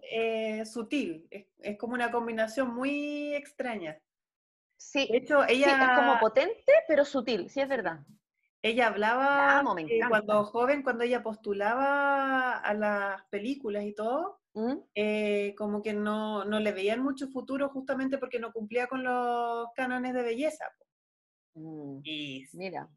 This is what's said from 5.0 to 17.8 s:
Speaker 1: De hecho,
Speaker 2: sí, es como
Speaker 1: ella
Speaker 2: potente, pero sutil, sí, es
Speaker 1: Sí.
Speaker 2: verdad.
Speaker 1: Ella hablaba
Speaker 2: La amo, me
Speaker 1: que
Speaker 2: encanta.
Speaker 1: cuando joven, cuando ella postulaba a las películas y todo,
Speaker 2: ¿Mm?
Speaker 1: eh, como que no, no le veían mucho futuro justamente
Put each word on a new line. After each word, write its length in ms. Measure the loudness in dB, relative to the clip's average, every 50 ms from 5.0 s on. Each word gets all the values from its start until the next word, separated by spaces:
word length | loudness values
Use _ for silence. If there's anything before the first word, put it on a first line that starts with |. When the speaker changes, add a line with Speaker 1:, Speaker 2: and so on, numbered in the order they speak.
| 2 2
Speaker 1:
De 80 | 2 0
hecho, 240 | 2 4 4 4 6
Speaker 2:
sí, 160 | 6 4 6 6
es 80 | 6
como 80 | 6 8 6 6 6 6 6 6 6
Speaker 1:
ella 60 | 6
Speaker 2:
potente, 520 | 4 4 4 4 2 2 0 0 4 6 6 6 6 6
pero 160 | 4 4 4
sutil, 440 | 2 0 -2 0 0 -2 -2 -2 -4
sí, 120 | -4 -4
es 60 | -2
Speaker 1:
Sí. 40 | -2
Speaker 2:
verdad. 300 | -2 -2 -2 -4 -6 -8 -12 -20 -20 _ _ _ _ _ _ _ _ _ -2
Speaker 1:
Ella 240 | 0 2 4 4 4
hablaba 360 | 4 2 2 2 2 2 2
Speaker 2:
La 340 | 4 4 4 6 6 6 4
amo, 140 | 4 2 0
me 120 | -2 -2
Speaker 1:
que 100 | 0 0
Speaker 2:
encanta. 120 | 2 2 4
Speaker 1:
cuando 340 | 2 2 4 4 2 2 2
joven, 380 | 2 0 0 2 2 2 2 0
cuando 220 | -2 -2 0 0
ella 180 | 0 0 0 -2
postulaba 1400 | -4 -8 -6 -6 -4 -2 0 0 0 2 2 2 2 2 2 2 2 2 2 2 0 0 0 0 0 -2 -2
a 160 | -2 -2 -2
las 480 | 0 0 0 0 0 -2 -4 -6 -8 -10 _
películas 560 | -8 -6 -4 -6 -6 -6 -6 -6 -4 -4 -6
y 80 | -6 -6
todo, 460 | -4 -4 -2 -2 -2 -4 -6 -8 _ _ _ -8
Speaker 2:
¿Mm? 200 | -4 -4 -4 -4 -4 -8 _ _
Speaker 1:
eh, 600 | -2 0 0 0 0 0 0 0 0 -2 -2 -4
como 260 | -6 -6 -4 -4 -4 -4
que 100 | -4 -4
no, 500 | -2 -2 -2 -2 -2 -4 -4 -4 -4 -4
no 160 | -2 -2 0
le 100 | 0 0 -2
veían 280 | 0 0 0 0 0 0
mucho 240 | -2 -2 -4 -8 -8
futuro 420 | -8 -8 -6 -6 -4 -2 -2 -4
justamente 480 | -4 -6